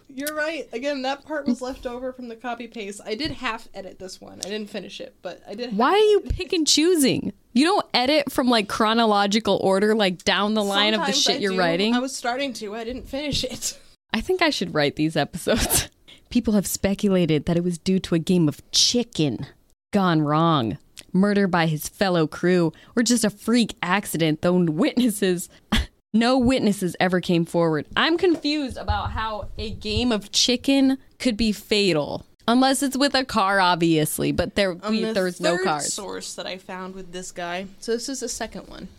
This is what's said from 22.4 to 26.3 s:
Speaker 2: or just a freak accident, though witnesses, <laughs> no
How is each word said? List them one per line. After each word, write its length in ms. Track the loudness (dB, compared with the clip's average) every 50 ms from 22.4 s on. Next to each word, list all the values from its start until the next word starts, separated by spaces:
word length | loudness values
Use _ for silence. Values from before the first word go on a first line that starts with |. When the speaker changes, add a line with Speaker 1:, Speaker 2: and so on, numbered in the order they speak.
| 2 2 4 4 2 2 -2 -6 -14 -6 -2
Speaker 2:
or 80 | 0 2
just 220 | 2 2 2 2
a 40 | 0
freak 460 | -2 -2 -2 2 2 2 2 0 -2 -6 -2
accident, 580 | 0 0 0 -2 -2 -2 0 2 2 0 2
though 140 | 2 2 4 4 2
witnesses, 840 | 2 2 2 0 0 2 2 2 2 2 2 0 0 0 0 -4 -10 -16 -16 _ -2
<laughs> 420 | -2 -2 -2 -4 _ _ _ _ 0
no 220 | 2 4 4